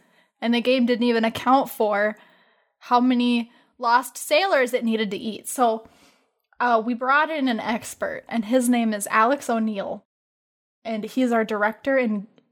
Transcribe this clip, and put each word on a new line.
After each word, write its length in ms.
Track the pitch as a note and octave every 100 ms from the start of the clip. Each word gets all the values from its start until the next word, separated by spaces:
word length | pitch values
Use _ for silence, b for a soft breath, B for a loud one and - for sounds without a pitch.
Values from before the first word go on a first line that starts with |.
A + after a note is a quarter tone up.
| b b b b
and 120 | A#3
the 60 | A#3+
game 260 | B3 C4 A#3+
didn't 180 | A#3+ A#3+
even 180 | A3+
account 460 | A3+ - B3 C4+ C4
for 460 | - G#3+ G3+ G#3+ G#3+ b b b b b b
how 220 | - B3
many 500 | B3+ B3 A#3+ A#3+ A#3 b b b
lost 380 | B3 A#3+ C4 -
sailors 560 | - D4+ G4 D4+ B3+
it 100 | B3
needed 260 | A3+ A3 G#3+
to 40 | G3
eat. 300 | A3+ G3+ -
So, 400 | - A#3+ A3 - b b b b b b -
uh, 240 | A#3+ A3+
we 100 | A3
brought 360 | A#3+ C4 C#4+ D#4
in 160 | D#4+ C4
an 140 | A3
expert, 640 | - A3+ - - F#3+ D#2 -
and 160 | A#3 G#3+
his 220 | C4 A#3+
name 240 | A#3+ A3+
is 140 | G#3 G3+
Alex 360 | A3 A3+ C#4+ -
O'Neill, 560 | A3+ A3 G3 F3+ G3 _ _ _ _ _ _ _ _
and 200 | - A3
he's 260 | G#3 - B3
our 140 | A#3
director 520 | A3 G#3+ G#3 A3 C#4 C4+
in 300 | A#3+ G#3 G3 _ _